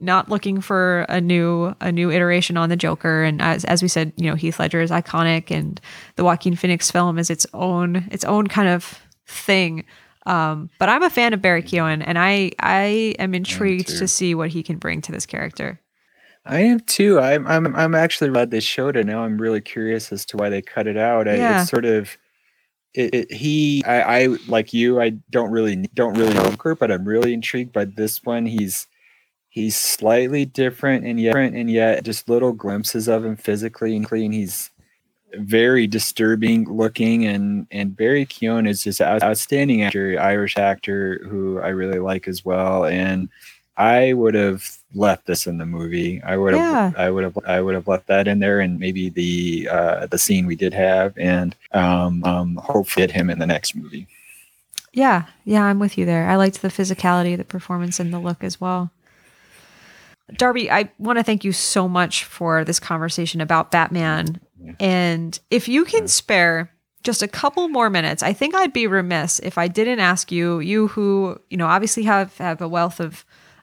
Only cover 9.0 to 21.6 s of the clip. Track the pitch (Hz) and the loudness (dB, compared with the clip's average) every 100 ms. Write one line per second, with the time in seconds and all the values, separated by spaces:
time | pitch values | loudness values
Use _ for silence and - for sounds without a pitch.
9 | _ _ - - - 190 175 160 - - | _ _ -20 -8 0 2 2 -4 -10 -18
10 | _ _ - 175 156 156 170 - 190 262 | _ _ -2 0 0 -4 -8 -2 2 4
11 | 359 247 233 208 190 170 170 175 160 156 | 2 2 2 2 2 2 0 -2 0 -2
12 | - 170 185 202 185 - - 190 208 214 | -2 0 2 2 0 0 0 2 2 0
13 | 220 - 185 180 185 185 196 185 180 170 | 0 -2 -2 -2 -4 -2 0 0 -2 -2
14 | 185 - 180 165 160 165 160 160 170 160 | -2 0 0 0 -2 -4 -6 -6 -6 -6
15 | - 160 - - - - - 170 _ _ | -6 -10 -8 -8 -8 -8 -10 -10 _ _
16 | _ _ _ _ - 151 226 233 - - | _ _ _ _ -4 2 4 4 2 2
17 | 202 165 131 147 147 160 160 135 160 160 | 6 6 6 2 2 2 2 2 2 4
18 | 165 - 143 123 117 113 - - 135 127 | 2 2 0 2 2 0 -2 -2 0 0
19 | 104 110 113 107 113 107 - 113 110 113 | 0 -2 -2 -2 -2 -2 -4 -6 -2 -2
20 | - 101 - 104 104 98 - - 107 107 | -4 -10 -8 -4 -2 -2 -4 -4 -2 0
21 | 117 117 107 104 233 196 | 2 2 2 2 2 2